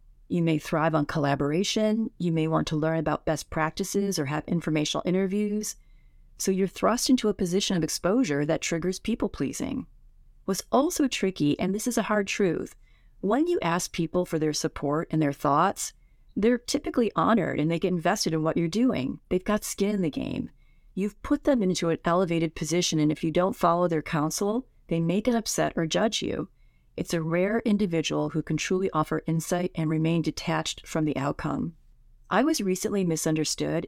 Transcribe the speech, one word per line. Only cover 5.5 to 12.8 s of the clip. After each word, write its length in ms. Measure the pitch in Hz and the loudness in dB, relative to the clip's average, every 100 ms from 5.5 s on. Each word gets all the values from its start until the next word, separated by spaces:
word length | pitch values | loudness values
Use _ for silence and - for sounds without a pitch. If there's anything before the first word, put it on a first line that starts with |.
| 208 208 - - - - - - - | -2 -6 -10 -20 -20 -20 -20 -20 -6
So 100 | - | -2
you're 160 | 190 190 | 0 0
thrust 420 | - 190 233 - | 2 0 2 2
into 220 | 254 208 | 2 2
a 60 | - | 0
position 420 | 185 185 - 185 | 0 0 0 0
of 60 | |
exposure 640 | 160 - 175 233 214 143 147 | 0 0 0 2 2 0 2
that 140 | 160 | 0
triggers 360 | - 165 175 190 | 0 -2 -2 -4
people-pleasing. 880 | - 233 226 - 139 - - - 170 - - - - - - | -4 -2 -2 -2 -4 -4 -6 -6 -8 -16 -20 -20 -20 -14 -4
What's 180 | 190 - | -4 2
also 380 | 233 311 - 269 | 2 2 2 0
tricky, 500 | - 190 - 147 - | 2 -2 0 0 2
and 160 | 180 202 | 0 0
this 120 | 247 | 0
is 100 | 233 | 0
a 60 | |
hard 220 | 208 214 196 | 0 0 0
truth, 480 | - 190 156 - - | 0 2 0 -6 -12